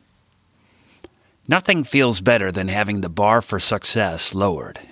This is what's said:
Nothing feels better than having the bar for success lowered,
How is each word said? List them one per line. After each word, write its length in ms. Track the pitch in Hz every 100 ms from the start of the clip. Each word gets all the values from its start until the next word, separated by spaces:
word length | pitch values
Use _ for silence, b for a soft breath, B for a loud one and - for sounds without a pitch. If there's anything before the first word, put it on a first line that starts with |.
| _ _ _ _ _ b b b b b b b b b -
Nothing 320 | 175 180 175
feels 380 | 135 139 127 101
better 320 | 95 117 95
than 160 | 92 95
having 320 | 101 104 101
the 80 | 90
bar 320 | 82 101 113
for 180 | - 95
success 760 | - 104 - 113 98 80 -
lowered, 460 | 98 101 78 - - -